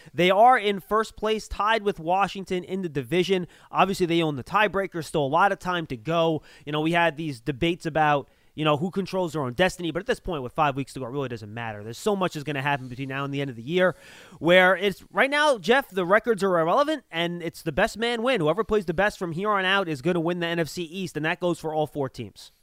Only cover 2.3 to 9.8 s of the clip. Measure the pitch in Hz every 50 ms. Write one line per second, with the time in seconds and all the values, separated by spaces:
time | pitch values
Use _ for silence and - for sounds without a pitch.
2.3 | - 196 185 - 190 180 156 - 185 196 185 170 135 143 127 113 156 185 175 175
3.3 | 190 185 175 - - - - - - 151 180 190 196 - 180 160 165 170 165 156
4.3 | 147 131 113 - 175 202 214 196 156 196 196 - - 170 - - - 165 143 131
5.3 | 147 170 196 196 196 - - 180 180 175 160 - 135 113 110 156 165 170 165 165
6.3 | 160 147 - - - - - 143 147 151 156 165 170 170 170 165 151 143 165 151
7.3 | 135 113 - 151 143 120 170 170 180 - - 165 143 156 156 151 147 143 143 _
8.3 | _ _ _ _ - 135 156 156 151 135 165 190 - 196 185 - 185 190 180 160
9.3 | 135 156 143 123 120 - 180 185 - -